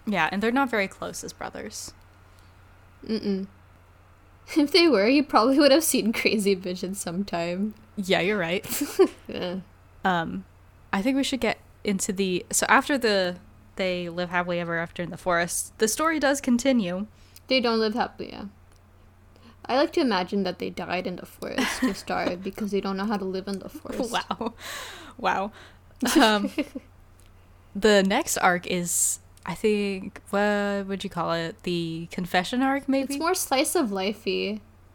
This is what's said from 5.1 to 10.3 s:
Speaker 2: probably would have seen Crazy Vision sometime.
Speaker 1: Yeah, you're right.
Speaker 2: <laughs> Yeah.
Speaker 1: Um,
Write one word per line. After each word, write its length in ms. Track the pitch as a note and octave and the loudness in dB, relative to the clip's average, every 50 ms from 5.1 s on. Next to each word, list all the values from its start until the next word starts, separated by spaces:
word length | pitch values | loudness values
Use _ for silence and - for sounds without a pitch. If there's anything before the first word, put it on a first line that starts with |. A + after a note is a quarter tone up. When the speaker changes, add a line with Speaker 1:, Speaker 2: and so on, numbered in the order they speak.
| C#4 D4+ | 4 4
Speaker 2:
probably 380 | C#4+ - - B3+ A3 C4+ C4+ D4+ | 4 4 4 4 4 6 6 6
would 120 | D4 C4+ C4+ | 8 8 8
have 100 | D#4+ D#4 | 6 4
seen 300 | - - A#3 F#3 A3 A3+ | 4 2 2 2 0 0
Crazy 420 | - - - - A3 F#3+ G3 G3 | 0 0 0 2 2 2 2 2
Vision 400 | F#3 F#3+ F3+ F#3 F#3 - F3+ G3 | 2 -2 -6 -8 -6 -6 -6 -6
sometime. 800 | - - F#3 E3+ F#3 G3 - - E3+ E3+ F3 F3 F#3 G#3 G#3+ - - - - - | -6 -6 -6 -4 -4 -4 -4 -4 -4 -2 -2 -2 -2 -4 -4 -6 -8 -18 -14 -10
Speaker 1:
Yeah, 240 | - F#3 F3+ F3+ E3+ | -6 0 2 2 2
you're 160 | E3+ F#3+ G#3+ | 2 2 0
right. 280 | G3+ E3+ E3 F3+ G3+ - - - - D4 - - - | 0 0 -2 -2 -4 -4 -6 -6 -4 -4 0 4 4
Speaker 2:
<laughs> 260 | F4+ - - - - | 4 4 2 -4 -12
Yeah. 300 | - - - F3+ F3+ F3 F#3+ - - - - - - - - - | -10 -6 -6 -4 -4 -6 -8 -10 -12 -18 -20 -20 -20 -8 -2 0
Speaker 1:
Um, 400 | F#3+ F3+ E3+ E3 F3+ | 2 2 2 0 -2